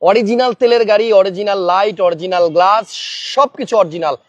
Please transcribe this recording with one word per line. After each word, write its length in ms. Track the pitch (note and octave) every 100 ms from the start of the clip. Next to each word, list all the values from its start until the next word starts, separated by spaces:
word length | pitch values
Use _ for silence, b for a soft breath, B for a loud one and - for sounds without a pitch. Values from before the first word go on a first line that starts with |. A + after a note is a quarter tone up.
অরিজিনাল 520 | E3+ A3 G#3 A#3+ B3+
তেলের 320 | G#3+ A#3 A#3+
গাড়ি, 280 | G#3+ G#3 A3+
অরিজিনাল 460 | G3+ F#3+ F3+ G#3 G3
লাইট, 420 | F3 F#3 G#3+ F3+
অরিজিনাল 480 | F3+ D#3+ F#3 F3+ E3+
গ্লাস, 360 | D#3+ F#3 A3 G3+ - - - -
সবকিছু 420 | C4+ C4+ - A#3+ A3
অরিজিনাল, 400 | E3+ E3+ D#3 C3